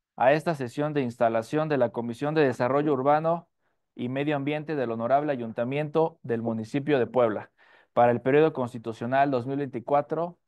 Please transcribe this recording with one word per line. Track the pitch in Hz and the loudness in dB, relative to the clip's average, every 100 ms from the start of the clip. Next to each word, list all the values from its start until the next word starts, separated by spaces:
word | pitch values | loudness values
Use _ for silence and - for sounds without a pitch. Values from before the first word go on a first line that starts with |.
| _ - | _ 2
a | 123 | 4
esta | 151 160 | 4 2
sesión | 147 123 143 147 | -4 -4 -4 -4
de | 147 | -2
instalación | 123 113 117 113 113 151 156 | -4 0 0 0 -2 -4 -2
de | 143 | 0
la | 117 | 0
Comisión | 117 117 117 143 | -2 -6 -6 -2
de | 156 | 2
Desarrollo | 135 117 123 139 147 | 2 2 0 2 2
Urbano | 135 135 151 160 170 - _ _ _ _ | 0 2 2 2 -2 -6 _ _ _ _
y | - 123 | -10 -6
Medio | 135 143 147 | -4 -2 -2
Ambiente | 139 151 151 151 | -2 -4 -6 -4
del | 120 | -4
Honorable | 113 117 139 151 | -4 0 2 2
Ayuntamiento | 135 113 110 120 139 151 156 160 165 | -4 -6 -6 -4 -4 -2 0 0 -2
del | 127 117 | -6 -4
Municipio | 113 113 107 139 139 143 | -2 -4 -4 -4 0 0
de | 113 | 2
Puebla | 120 117 101 - _ _ _ _ | 2 2 0 -8 _ _ _ _
para | - 120 | 4 4
el | 120 | 4
periodo | 131 143 160 | 2 4 4
constitucional | 151 120 120 113 113 120 135 143 | 2 -6 -6 -10 -8 -2 0 2
dos | 131 120 | 0 -4
mil | 139 | -6
veinticuatro, | 139 123 - 143 143 156 170 175 | -6 -8 -2 -2 0 -4 -6 -8